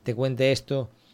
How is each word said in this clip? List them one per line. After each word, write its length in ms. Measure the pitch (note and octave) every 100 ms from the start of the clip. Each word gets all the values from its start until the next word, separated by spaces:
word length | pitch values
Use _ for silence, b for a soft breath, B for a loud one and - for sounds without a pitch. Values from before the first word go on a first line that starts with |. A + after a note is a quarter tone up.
te 140 | - A2+
cuente 340 | C3 B2+ C3+
esto, 400 | B2 - C3+ A#2+ b b